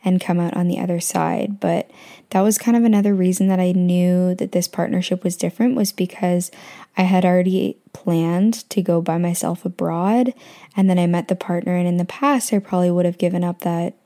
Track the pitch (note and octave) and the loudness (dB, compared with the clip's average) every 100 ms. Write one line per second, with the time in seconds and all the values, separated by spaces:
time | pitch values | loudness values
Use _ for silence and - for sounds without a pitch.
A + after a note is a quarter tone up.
0 | F#3 F#3 - F3 E3+ - F3+ - F3 E3+ | 2 0 0 -2 0 0 -2 -2 -2 -4
1 | - F3 D#3+ E3+ - G3+ G3 E3+ - - | -2 -2 0 -2 -4 -4 -2 -2 -4 -16
2 | - - _ F#3+ G3+ G#3 - A#3 A#3 G#3 | -20 -20 _ 0 2 0 2 2 4 4
3 | G3+ G3 F#3 F#3 F#3+ F#3 F#3 F#3 F3+ F3+ | 2 2 0 2 0 2 2 2 2 2
4 | F3+ F3+ F3+ F3+ F#3+ F3+ F3 - E3+ F#3 | 2 2 0 -2 -2 -2 -4 -4 -2 -2
5 | F3+ F3+ F#3 F3 F3 - A#3+ B3+ G3 - | -2 -2 -4 -4 -6 -2 0 0 -2 -2
6 | F#3 - F3+ F3+ F3+ - - - - - | -6 -2 0 0 -2 -12 -20 -20 -10 -2
7 | F#3 F#3 F3+ F3+ F3+ F#3 - - _ - | 2 2 4 2 2 0 -2 -6 _ -8
8 | - E3 E3 F3 G#3+ A3+ - - F3+ E3+ | -2 0 0 2 0 0 -4 -4 0 0
9 | E3 E3 F3 E3+ D#3+ F3 - - E3+ E3 | 0 -2 -2 -2 -4 -4 -8 -6 -4 -2
10 | F#3 A#3 B3+ - - - - - F#3+ F3+ | 0 2 0 -4 -20 -20 -8 0 2 4
11 | F3 F3 E3 F3+ - F3 F3 F3+ F3 F3 | 2 0 -2 -6 -2 -4 -2 -2 0 0
12 | F3+ - C#4 C4+ - G#3 G3+ F3+ F3+ F3 | -4 -2 0 0 0 -2 0 0 2 2
13 | F3 F3 F3 F3+ F3 F3 E3+ E3+ E3+ - | 0 0 -2 0 -4 -4 -4 -4 -6 -8